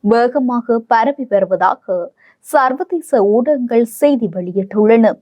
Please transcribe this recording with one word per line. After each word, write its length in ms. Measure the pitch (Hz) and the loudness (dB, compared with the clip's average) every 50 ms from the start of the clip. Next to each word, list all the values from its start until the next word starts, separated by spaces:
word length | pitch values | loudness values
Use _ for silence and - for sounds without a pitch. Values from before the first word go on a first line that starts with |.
| - 202 226 | 2 2 2
வேகமாக 640 | 233 240 247 254 294 262 247 247 240 233 - 240 233 226 _ 247 | 2 2 0 0 -2 -2 -2 -4 -4 -2 -2 -4 -4 0 _ 0
பரவி 320 | 226 226 269 285 285 262 240 - | 0 2 0 -2 -6 -6 -2 0
வருவதாக 640 | 202 196 185 190 175 180 190 - - _ - 190 180 175 - _ _ _ _ _ _ _ | -2 0 0 -2 0 0 0 -2 -2 _ -6 -6 -6 -6 -8 _ _ _ _ _ _ _
சர்வதேச 760 | - - 302 269 262 262 285 370 _ - 339 302 - - 240 196 202 208 | -2 0 0 2 2 -2 -4 -6 _ -6 -8 -6 -2 0 2 2 2 2
ஊடகங்கள் 500 | 233 240 302 302 277 247 240 247 233 240 233 - - | 2 2 0 -2 -2 -2 -2 0 0 0 0 -2 -2
செய்தி 280 | - 294 285 240 226 196 165 | 0 0 2 0 -2 -4 -6
வெளியிட்டுள்ளன. 760 | 190 180 180 175 196 190 196 202 214 214 214 226 226 226 214 175 - | -6 -8 -6 -4 -6 -6 -4 0 0 4 4 6 6 4 2 2 -2